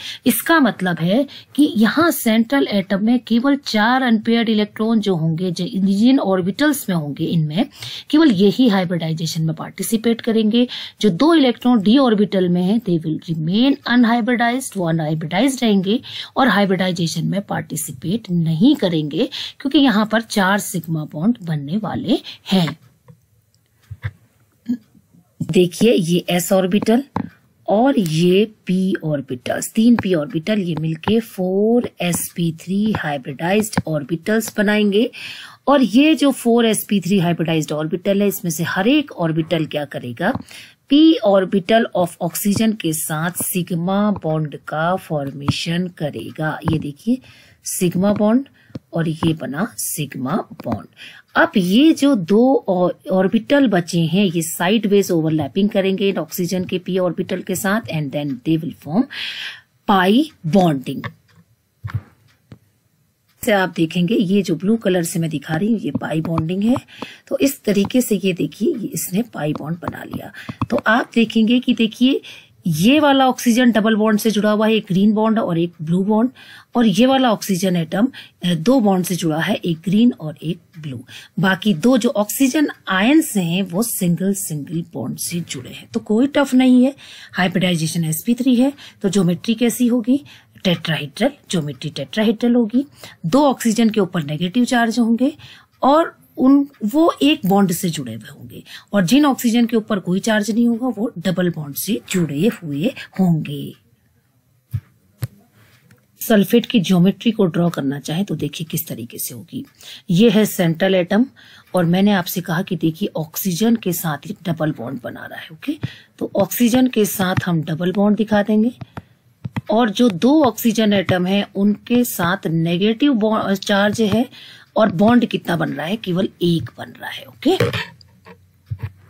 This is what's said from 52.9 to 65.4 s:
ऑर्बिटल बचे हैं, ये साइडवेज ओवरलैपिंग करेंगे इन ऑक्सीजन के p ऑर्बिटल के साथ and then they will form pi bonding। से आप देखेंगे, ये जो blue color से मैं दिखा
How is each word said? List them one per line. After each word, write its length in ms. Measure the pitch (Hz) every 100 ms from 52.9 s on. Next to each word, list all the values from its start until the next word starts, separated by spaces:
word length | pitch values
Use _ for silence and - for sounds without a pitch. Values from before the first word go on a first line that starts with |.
| - 294
ऑर्बिटल 580 | 190 190 220 220 285 269
बचे 320 | 175 175 170
हैं, 240 | 160 180
ये 180 | 202 170
साइडवेज 680 | 160 - 175 226 208 202 190
ओवरलैपिंग 580 | 170 160 156 143 196 202
करेंगे 400 | 202 190 190 196
इन 100 | 185
ऑक्सीजन 460 | 156 - 175 185
के 160 | 185 180 180
p 100 | 185
ऑर्बिटल 440 | 180 160 180 180
के 120 | 175
साथ 260 | 175 190 214
and 340 | - 160 143
then 200 | 147 147 123 160
they 160 | 160
will 240 | 147 - -
form 140 | 208 277 - - - - - _ _ -
pi 340 | 196 180 233 320 _ 160 190
bonding। 520 | 175 139 135 135 - - _ _ _ _ _ _ - - - _ _ _ _ - _ _ _ _ _ _ _ -
से 80 | -
आप 200 | 202 180 180
देखेंगे, 380 | 160 180 175
ये 280 | 226 180 202
जो 140 | 185 160
blue 200 | 185 226
color 260 | 202 185
से 160 | 165 165
मैं 120 | 160
दिखा 260 | 151